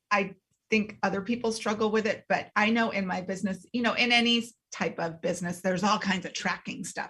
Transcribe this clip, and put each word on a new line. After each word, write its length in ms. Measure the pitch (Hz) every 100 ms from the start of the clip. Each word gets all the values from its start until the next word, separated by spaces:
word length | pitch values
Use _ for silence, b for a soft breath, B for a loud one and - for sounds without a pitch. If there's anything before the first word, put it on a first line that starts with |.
| _
I 240 | 208 196 - _ _ _
think 260 | 220 208 -
other 180 | 196 196
people 300 | 190 233 226
struggle 400 | 220 233 214 214
with 160 | 220 208
it, 180 | - -
but 220 | 180 - -
I 160 | 214
know 180 | 233 226
in 160 | 196 190
my 160 | 180
business, 440 | 185 190 196 190 -
you 120 | 240
know, 100 | 233
in 180 | - 240
any 280 | 240 233 233
s-, 140 | 226 - _
type 280 | - 175 -
of 220 | 170 165
business, 400 | 170 175 175 175
there's 220 | 190 180
all 140 | 202 208
kinds 260 | 196 190 165
of 80 |
tracking 500 | - 190 185 - -
stuff, 260 | 165 -